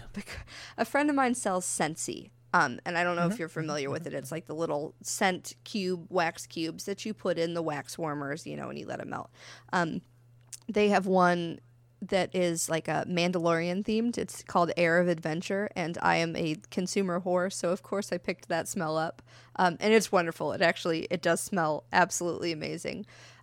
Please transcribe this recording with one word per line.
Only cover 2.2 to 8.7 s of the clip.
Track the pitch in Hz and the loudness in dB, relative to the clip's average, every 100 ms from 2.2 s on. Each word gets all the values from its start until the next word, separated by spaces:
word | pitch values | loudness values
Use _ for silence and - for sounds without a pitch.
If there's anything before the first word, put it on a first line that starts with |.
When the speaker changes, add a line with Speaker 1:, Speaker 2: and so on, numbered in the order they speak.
| - _ _ - | -10 _ _ 4
Speaker 1:
Um, | 127 117 175 | 4 0 -4
and | 170 | 0
I | |
don't | 175 170 | 2 2
know | 170 | 0
if | |
Speaker 2:
Mm-hmm. | 233 | 0
Speaker 1:
you're | 165 | -6
familiar | 165 156 147 139 | -6 -4 -2 -2
with | 143 170 | -4 -6
it. | |
It's | 147 135 | -8 -6
like | 160 - | -8 -8
the | 151 | -4
little | 165 147 - - | -2 -2 -6 -10
scent | - - 196 185 - - | -8 0 2 2 -6 -16
cube, | - 220 185 180 165 | -8 -4 -2 -4 -2
wax | 180 165 170 - | 0 0 -2 -10
cubes | - 160 170 - | -6 -6 -6 -8
that | 196 220 | -6 -6
you | |
put | 208 190 165 | -4 -2 0
in | 165 170 | 0 -2
the | |
wax | 160 143 - - | -2 -4 -6 -6
warmers, | 160 147 139 151 143 | -4 -4 -4 -6 -8
you | 147 | -8
know, | |
and | 131 | -8